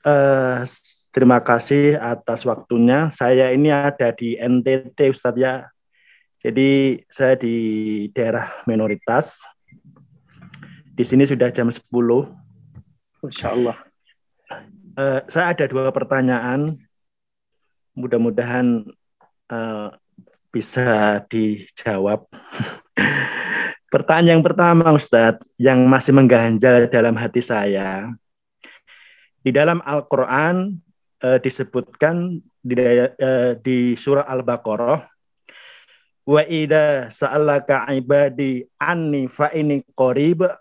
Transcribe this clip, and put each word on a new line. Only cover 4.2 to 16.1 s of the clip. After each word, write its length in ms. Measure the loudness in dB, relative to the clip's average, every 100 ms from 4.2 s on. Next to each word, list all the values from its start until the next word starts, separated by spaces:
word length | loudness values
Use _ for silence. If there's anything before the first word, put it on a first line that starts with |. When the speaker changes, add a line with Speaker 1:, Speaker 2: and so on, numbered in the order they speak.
| -8 -4
Speaker 1:
N 240 | 0 0
T 320 | 2 -2 -4
T, 160 | 0 0
Ustadz, 320 | 2 -2 0
ya. 240 | -2 -2 -12 _ _ _ _ _ _ _
Jadi, 640 | -4 0 2 2 2 -2 _
saya 240 | -2 0
di 720 | 2 0 -2 -2 -4 -4 -6 -6
daerah 400 | -4 -2 -4 -8 -8 -4
minoritas. 720 | -2 -2 -4 -2 -2 -2 -12 -20 _ _ -20 _ _ _ _ _ _ -20 -20 -20 -20 _
Di 80 | -6
sini 240 | 0 2 2
sudah 240 | 2 0
jam 180 | 0 -4
sepuluh. 560 | -4 _ -2 2 0 -2 -16 -20 _ _ -20 _ _ _ _
Speaker 2:
Masya 320 | -14 -10 -6
Allah. 240 | -2 -2 -4 -18 _ _ _ _ _ _ -18 -18 -20 -18 -4
Speaker 1:
Eh, 240 | -2 -2 -4
saya 240 | -4 -2
ada 160 | -2 -2
dua 240 | -2 -2
pertanyaan. 720 | -4 -2